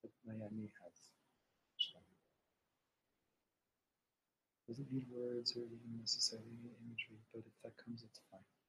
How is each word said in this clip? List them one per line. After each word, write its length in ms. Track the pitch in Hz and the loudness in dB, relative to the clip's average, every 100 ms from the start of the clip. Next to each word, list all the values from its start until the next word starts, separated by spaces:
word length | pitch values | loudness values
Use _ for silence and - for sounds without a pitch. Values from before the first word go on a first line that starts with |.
that 80 | 107 - 113 | -10 -10 -4
my 80 | |
ani 360 | 110 107 110 107 - | -2 0 0 -2 -4
has? 120 | 90 - - - _ _ _ _ _ - | -14 -14 -20 -20 _ _ _ _ _ 2
Hashem. 300 | - - - - _ _ _ _ _ _ _ _ _ _ _ _ _ _ _ _ _ _ _ _ _ _ _ _ - | 2 2 -20 -20 _ _ _ _ _ _ _ _ _ _ _ _ _ _ _ _ _ _ _ _ _ _ _ _ -4
Doesn't 220 | 117 139 | -2 4
need 140 | 131 123 | 2 2
words 480 | 123 123 120 120 120 | 0 2 4 4 2
or 80 | 117 | -2
even 320 | 117 117 113 | -4 -4 -2
necessarily 480 | 110 - - 113 113 117 | 2 6 6 6 -6 -6
any 100 | 120 117 117 | -8 -8 -4
imagery, 320 | 117 - 110 - | -2 -2 -4 -8
but 80 | 113 | -8
if 140 | 113 - | -8 -10
that 100 | - - | -12 -10
comes, 200 | - 117 113 | -6 -6 -6
it's 160 | - - | -16 -16
fine. 140 | 95 - _ | -18 -18 _